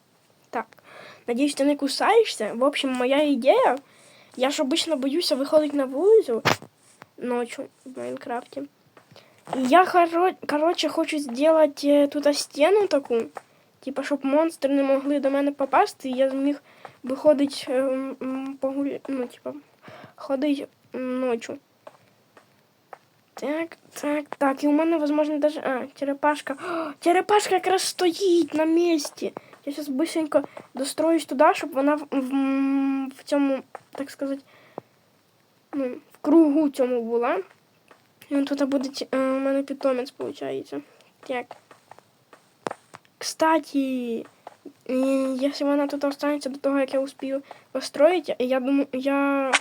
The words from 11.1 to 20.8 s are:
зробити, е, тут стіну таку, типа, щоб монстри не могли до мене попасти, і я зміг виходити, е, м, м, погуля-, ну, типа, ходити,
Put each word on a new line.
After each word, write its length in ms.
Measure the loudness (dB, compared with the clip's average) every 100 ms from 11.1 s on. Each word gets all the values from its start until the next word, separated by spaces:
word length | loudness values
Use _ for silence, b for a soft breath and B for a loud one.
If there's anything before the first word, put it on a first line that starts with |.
| -2
зробити, 680 | -6 0 4 6 4 2 2
е, 200 | 4 4
тут 300 | 2 0 0
стіну 500 | -2 2 4 4 2
таку, 340 | 0 0 -2 -4 -10 b b b _
типа, 240 | -10 -6
щоб 220 | -4 -2 0
монстри 480 | 2 2 0 0
не 100 | 2
могли 360 | 2 2 0 0
до 120 | 0
мене 200 | 0 0
попасти, 580 | -2 0 2 2 -2 -6
і 40 |
я 160 | 0 0
зміг 320 | 0 -2 -2 B B B B
виходити, 520 | -8 0 4 4 2 -4 -4
е, 100 | -2
м, 380 | 0 -2 -6 -8
м, 360 | -8 -6 -8 -6
погуля-, 380 | -6 -4 -6 -6 -8
ну, 200 | -8 -8
типа, 260 | -10 -14 -14 _ _ B B B B
ходити, 520 | -6 -2 0 -2 -6 _